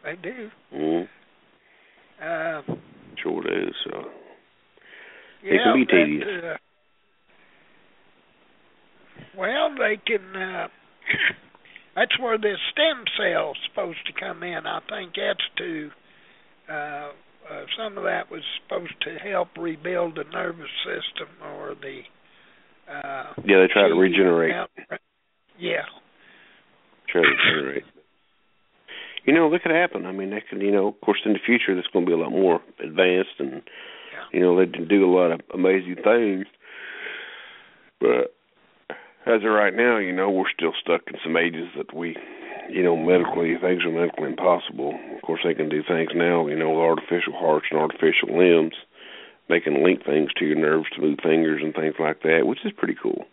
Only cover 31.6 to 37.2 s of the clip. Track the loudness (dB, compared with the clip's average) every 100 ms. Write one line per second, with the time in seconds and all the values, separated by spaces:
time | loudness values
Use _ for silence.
31.6 | 2 -2 0 0 2 0 0 2 4 4
32.6 | -2 -12 -8 2 4 4 0 -4 -8 -8
33.6 | -16 -20 -20 -20 -18 -16 -6 2 4 6
34.6 | 4 0 2 4 6 6 4 0 -6 0
35.6 | 2 2 0 -2 2 4 2 -2 -6 _
36.6 | -20 -18 -16 -14 -14 -14